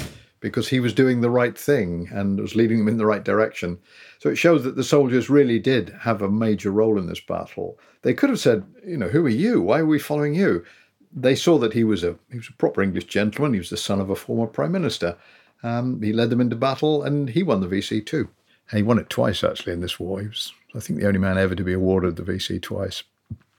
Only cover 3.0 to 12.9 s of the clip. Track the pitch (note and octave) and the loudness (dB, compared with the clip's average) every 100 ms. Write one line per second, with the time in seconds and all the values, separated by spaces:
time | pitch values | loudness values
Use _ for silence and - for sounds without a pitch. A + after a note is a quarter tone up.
3 | G#2+ G2+ G2 G2+ A2 - F2+ F2 _ - | 0 0 0 0 0 -2 -8 -8 _ -20
4 | - - D3 - E3+ D#3 B2+ C3 A#2+ D3 | -20 -4 -2 2 4 4 2 -4 2 4
5 | C3 B2 A2+ C#3+ B2+ A#2 C3 B2+ F2 - | 4 2 4 4 4 2 2 0 -2 -6
6 | A#2 G#2 G2 G#2 A2+ G#2 G#2 G2+ A2 G#2 | -2 -2 0 0 0 0 0 2 2 2
7 | E2+ E2+ - - - - - - _ _ | -2 -8 -6 -8 -8 -10 -10 -12 _ _
8 | B2+ - C#4 A#3 C#3 G#2+ - - F#3 D#3+ | -2 0 0 2 2 2 -2 -16 -10 -6
9 | F2+ C#3+ D3+ A2 G#3+ A3+ F2+ C#3 D#3+ D3 | 0 2 2 2 2 2 2 2 2 0
10 | - D3 D3 D#3 F#3 F2 - - _ _ | 0 -2 0 0 2 0 -4 -20 _ _
11 | _ C3 B2 C#3 - D#3 A2+ A2+ A2+ G2 | _ -2 0 2 4 4 4 2 2 2
12 | F2 E2+ _ A#2+ - - - - G2 | -2 -4 _ -14 -14 -4 -2 0 0